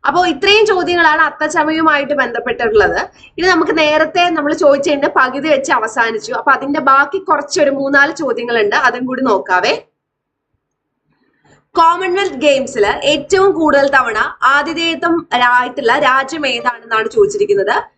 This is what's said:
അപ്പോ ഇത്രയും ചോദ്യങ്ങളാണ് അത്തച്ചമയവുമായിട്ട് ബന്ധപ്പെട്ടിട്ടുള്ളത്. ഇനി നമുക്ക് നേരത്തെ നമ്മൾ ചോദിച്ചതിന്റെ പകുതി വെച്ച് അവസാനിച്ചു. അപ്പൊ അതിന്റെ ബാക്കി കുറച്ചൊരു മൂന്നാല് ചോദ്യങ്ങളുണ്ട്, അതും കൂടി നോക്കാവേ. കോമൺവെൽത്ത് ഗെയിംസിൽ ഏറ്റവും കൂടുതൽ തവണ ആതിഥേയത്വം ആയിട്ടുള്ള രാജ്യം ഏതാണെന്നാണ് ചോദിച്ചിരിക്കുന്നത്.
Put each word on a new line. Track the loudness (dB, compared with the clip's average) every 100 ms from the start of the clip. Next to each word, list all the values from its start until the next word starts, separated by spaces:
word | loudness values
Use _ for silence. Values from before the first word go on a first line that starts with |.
| -2
അപ്പോ | 0 -2
ഇത്രയും | 0 2 2 2
ചോദ്യങ്ങളാണ് | 0 0 2 2 4
അത്തച്ചമയവുമായിട്ട് | 0 0 -4 -2 -2 2 2 2 -2
ബന്ധപ്പെട്ടിട്ടുള്ളത്. | -2 -2 -4 -6 -4 0 2 2 0 -8 _ -20 -2
ഇനി | 0
നമുക്ക് | 2 0 0
നേരത്തെ | 2 2 0 0 0
നമ്മൾ | 0 -2
ചോദിച്ചതിന്റെ | 2 2 2 0 0 0 0
പകുതി | 0 -2 0
വെച്ച് | 0 0
അവസാനിച്ചു. | -2 -2 -2 -2 -2 -6
അപ്പൊ | -4 0
അതിന്റെ | 0 0 -2
ബാക്കി | 2 2 2 -2
കുറച്ചൊരു | -2 -2 -2 0 0
മൂന്നാല് | 0 0 2 2 0
ചോദ്യങ്ങളുണ്ട്, | -4 -4 -2 -2 0 0
അതും | 0 -2 -6
കൂടി | -4
നോക്കാവേ. | 0 -2 0 0 0 -4 -8 _ _ _ _ _ _ _ _ _ _ _ _ _ _ _ _ _ _ 2
കോമൺവെൽത്ത് | 2 2 -2 -2 -2 0
ഗെയിംസിൽ | 0 2 -2 -2 -2
ഏറ്റവും | 0 -2 -2 0 2 2
കൂടുതൽ | 2 2 2 4
തവണ | 2 0 -2 -4 -2
ആതിഥേയത്വം | 0 2 0 -4 -4 -2 -2 -2 -2 0
ആയിട്ടുള്ള | 2 2 0 -4 0 2
രാജ്യം | 2 0 -2 -6 -4
ഏതാണെന്നാണ് | -4 -4 -6 -6 -4 -2
ചോദിച്ചിരിക്കുന്നത്. | 2 2 2 0 0 0 -2 -4